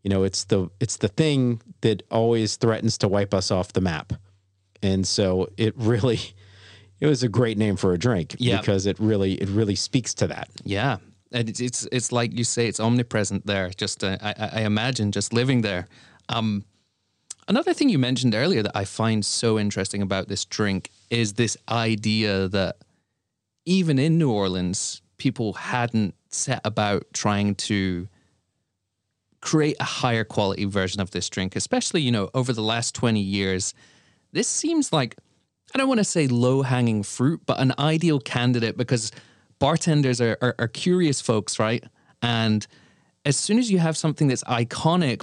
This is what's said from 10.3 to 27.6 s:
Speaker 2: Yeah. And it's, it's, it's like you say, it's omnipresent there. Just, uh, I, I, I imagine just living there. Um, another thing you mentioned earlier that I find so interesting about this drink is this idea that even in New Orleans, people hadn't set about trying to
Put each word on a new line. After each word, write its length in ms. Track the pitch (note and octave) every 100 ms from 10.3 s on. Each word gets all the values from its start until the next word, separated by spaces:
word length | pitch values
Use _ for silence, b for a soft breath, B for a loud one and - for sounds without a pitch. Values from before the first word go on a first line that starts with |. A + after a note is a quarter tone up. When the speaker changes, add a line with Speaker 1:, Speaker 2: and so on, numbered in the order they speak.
| - - -
Speaker 2:
Yeah. 340 | - G2 C3+ G2+ - _ _
And 160 | A#2+ A2
it's, 120 | G#2+
it's, 260 | B2 - -
it's 220 | B2+ -
like 200 | A#2+ A#2+
you 120 | A#2+
say, 240 | A2+ - A#2
it's 100 | G2+
omnipresent 680 | A2+ B2 A#2+ A2 G2+ G2+
there. 260 | G2 G2 F#2
Just, 340 | G2 G2+ -
uh, 120 | G2 F#2+
I, 80 | G#2 G#2
I, 120 | G#2+
I 80 | A2+
imagine 480 | A2 G#2 B2 B2+ G#2
just 200 | G2+ G2+
living 280 | A#2 B2+ B2+
there. 260 | G#2+ F2+ F#2+ B B B -
Um, 360 | A2+ A2 G2+ - _ _ _ _ _ _ - -
another 260 | A#3+ F4+
thing 140 | E4 C#4+
you 100 | D#3+
mentioned 360 | B2+ B2+ B2+ G#2+
earlier 260 | D#3 D3
that 140 | G#2 -
I 80 |
find 400 | G2 - A2+ G#2+
so 340 | G2+ - A#2 A2
interesting 420 | G#2 G2+ F#2+ G2+
about 280 | G2 G2 G2
this 160 | G2+
drink 460 | - - G#2 F#2+ - _ _
is 220 | A#2 A2+
this 220 | G2+ A#2 - -
idea 800 | A2+ A2+ A2 G#2+ A2 G#2+ F#2+ F#2+
that 280 | G2 F2+ - _ _ _ _ _ _ _ _
even 340 | - F#3+ E3 C3+
in 180 | D#3 D#3+
New 140 | D3
Orleans, 720 | G#2 F#2+ F#2 F2+ - - - _ _
people 360 | C3+ A#2 A2
hadn't 600 | - - B2 A#2+ A2+ G2 - _
set 300 | - - B2
about 400 | - A2+ G#2 G2 -
trying 420 | - A2 G2+ G#2
to 520 | F#2+